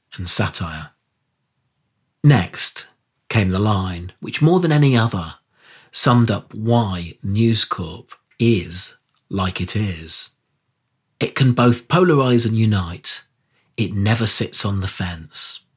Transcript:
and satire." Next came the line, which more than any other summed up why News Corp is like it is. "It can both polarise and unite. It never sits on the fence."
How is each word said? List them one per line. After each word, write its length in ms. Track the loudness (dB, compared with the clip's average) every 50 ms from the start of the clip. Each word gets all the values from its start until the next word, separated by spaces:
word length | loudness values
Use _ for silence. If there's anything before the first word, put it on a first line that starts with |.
| _ _ -14
and 140 | -10 -8 -6
satire." 640 | -2 -2 -2 -4 -4 -8 -10 -8 -10 -12 -14 -16 _ _ _ _ _ _ _ _ _ _ _ _ _ _ _ _ _ _ _ _ _ _ _ _ _ _
Next 640 | 4 4 4 4 2 -2 -6 -6 -6 -6 -8 -12 -18 -20 _ _ _ _ _ _ _ _
came 220 | 0 0 0 2
the 80 | 0 0
line, 540 | 0 0 0 -2 -2 -6 -8 -10 -12 -14 -14 _
which 220 | -12 -10 -2 2
more 180 | 4 4 4 4
than 120 | 4 4
any 220 | 4 4 4 6 4
other 400 | 4 2 0 -2 -4 -6 -8 -12 -16 _ _ _ _ _ _ -20 -20 _ _
summed 400 | -8 -2 2 4 4 6 4 4
up 220 | 0 -4 -6 _
why 640 | -12 -6 -2 2 2 2 2 0 -4 -6 -8 -10 -14 _
News 420 | -6 -4 0 2 2 2 2 0 -2
Corp 480 | -6 -6 -8 -8 -10 -12 -16 -18 _ -20 _ _ _ _ 0
is 580 | 2 2 2 2 -2 -6 -8 -8 -8 -8 -12 _ _ _ _ _ _ _
like 320 | -6 -4 -4 -4 -4 -6
it 140 | -8 -6 -4
is. 560 | -4 -4 -4 -6 -10 -10 -10 -10 -10 -10 -12 _ _ _ _ _ _ _ _ _ _ _ _ _ _ _ _ _ _
"It 160 | -6 -6 0
can 180 | 2 4 4
both 360 | 4 6 4 4 4 2 -2 _
polarise 560 | 2 2 4 4 4 4 4 4 2 2 2
and 140 | 2 2 2
unite. 640 | 2 2 2 0 -2 -4 -10 -10 -10 -10 -10 -10 -14 _ _ _ _ _ _ _ _ _ _
It 180 | -6 -6 -4 -2
never 320 | -2 0 0 2 0 0
sits 380 | -2 -2 -2 -4 -4 -6 -6 -4
on 140 | -2 -2 -2
the 80 | -4 -6
fence." 720 | -6 -6 -6 -6 -6 -10 -14 -14 -12 -12 -12 -12 -12 -16 _ _ _